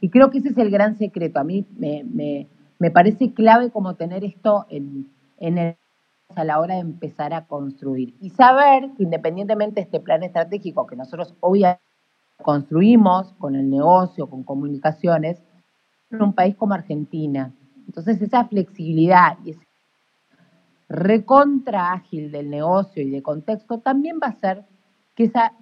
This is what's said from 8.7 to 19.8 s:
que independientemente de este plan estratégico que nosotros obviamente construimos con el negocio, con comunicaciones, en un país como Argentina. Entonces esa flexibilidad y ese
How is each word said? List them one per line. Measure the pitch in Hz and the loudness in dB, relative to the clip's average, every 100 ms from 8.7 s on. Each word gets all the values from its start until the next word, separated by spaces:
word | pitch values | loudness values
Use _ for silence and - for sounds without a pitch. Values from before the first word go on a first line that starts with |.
| 269 269 - | 6 2 -4
que | |
independientemente | 180 160 160 175 202 208 214 208 | -4 -2 -4 -6 -4 -4 -4 -4
de | |
este | 180 160 | -6 -6
plan | - 160 | -2 -2
estratégico | 180 175 165 202 190 147 - | -2 -4 -4 -6 -8 -8 -8
que | 123 | -10
nosotros | 131 170 175 _ | -14 -12 -12 _
obviamente | 175 196 185 180 _ _ _ _ _ _ | 0 4 4 0 _ _ _ _ _ _
construimos | - 147 143 160 208 240 190 180 190 | -2 -2 -2 2 6 6 6 2 -2
con | - 143 | -10 -6
el | 135 135 | -4 -2
negocio, | 135 156 185 180 - 135 | 0 4 4 4 -4 -12
con | 131 | -12
comunicaciones, | 131 139 147 139 156 156 175 165 156 175 _ _ _ _ _ _ _ | -10 -8 -6 -4 -4 -2 0 0 -2 -6 _ _ _ _ _ _ _
en | 220 | -2
un | 202 | 0
país | 190 185 208 | 2 0 0
como | 214 | -2
Argentina. | 185 - 151 143 160 151 139 127 - _ _ - | -2 -4 -8 -6 -6 -4 -4 -6 -12 _ _ -18
Entonces | - 165 202 | -8 -4 -2
esa | 208 254 240 | 0 0 0
flexibilidad | 202 180 - 160 160 170 180 170 - | -2 -4 -6 -4 2 4 6 4 2
y | 170 | -10
ese | 156 _ _ | -16 _ _